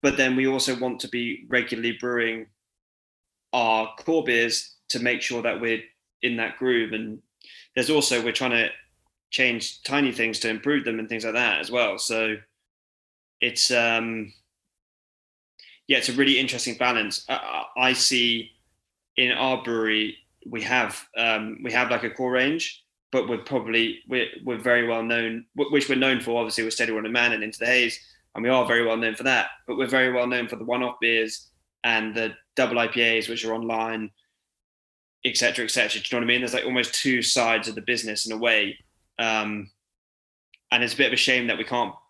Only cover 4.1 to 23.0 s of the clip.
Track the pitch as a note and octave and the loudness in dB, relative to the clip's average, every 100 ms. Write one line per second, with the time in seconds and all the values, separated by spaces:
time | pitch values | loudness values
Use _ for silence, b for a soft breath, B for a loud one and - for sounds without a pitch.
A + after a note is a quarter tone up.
4.1 | E3 C#3+ A#2+ A#2 G#2+ - _ _ B2 B2 | 2 4 2 2 0 -4 _ _ -2 0
5.1 | B2 - A#2+ A#2 G2+ A#2 A2+ - _ _ | -2 -2 -2 -2 -2 -2 -2 -4 _ _
6.1 | _ - A#2 A2+ - C3 B2 A2 A2 A2 | _ -4 -2 -4 -2 0 2 0 -4 -8
7.1 | G#2+ _ _ B B B - B2 D3+ - | -12 _ _ B B B -2 2 2 4
8.1 | B2 A#2 A2 C3 A#2+ A2+ - _ _ _ | 2 0 0 0 2 0 -4 _ _ _
9.1 | _ _ - B2+ A#2 - - - C#3 C#3 | _ _ 0 2 0 -6 -10 -2 0 2
10.1 | A#2 A2+ A2 A#2 A2 C#3+ D3 A#2+ A2+ A2 | 2 -2 0 -2 -2 0 0 0 -4 -4
11.1 | A2+ A2+ A2+ A#2+ F2 F#2 B2 A2+ F#2+ - | -6 -4 0 0 0 0 0 0 0 -2
12.1 | A2+ A2 G#2+ G2+ _ _ _ _ _ _ | 0 -2 -4 -10 _ _ _ _ _ _
13.1 | _ _ _ B2 - - A#2+ A#2 A2+ A#2 | _ _ _ -2 2 2 2 2 0 -2
14.1 | A2+ G#2 - _ _ _ _ _ _ _ | -6 -8 -14 _ _ _ _ _ _ _
15.1 | _ _ _ _ _ B B _ C3+ A#2 | _ _ _ _ _ B B _ 2 2
16.1 | B2 C#3 C3 C3 B2 B2+ A2+ B2 A#2 G#2 | 2 4 4 2 -2 -4 0 0 0 -2
17.1 | - - B2+ - - - - B2+ B2+ - | -6 -6 -6 -4 -8 -8 0 2 4 2
18.1 | B2+ A#2+ A#2 A2 _ _ _ _ _ _ | 2 2 0 -6 _ _ _ _ _ _
19.1 | - B2+ B2 C3 B2+ A#2 A#2 A2 G#2+ G#2+ | 0 2 2 0 0 -2 0 2 0 0
20.1 | - _ _ - A#2+ A2 B2+ A2 G2+ - | -6 _ _ -10 -8 0 0 0 -4 -12
21.1 | - A#2 A2 G#2+ A2 B2+ A#2 B2 A#2+ A#2 | -2 0 0 -4 -8 -2 0 2 0 -2
22.1 | - B2+ B2+ C3+ D#3+ - - _ _ | -4 -2 2 0 0 -6 -10 _ _